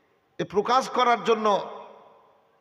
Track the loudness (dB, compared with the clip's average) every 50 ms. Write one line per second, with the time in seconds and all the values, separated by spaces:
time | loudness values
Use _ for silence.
0 | _ _ _ _ _ _ _ -10 -8 -4 -2 -2 0 2 2 2 2 0 -2 0
1 | 2 2 2 0 2 0 0 2 2 0 0 0 -2 -6 -14 -16 -18 -20 -20 -20
2 | -20 -20 _ _ _ _ _ _ _ _ _ _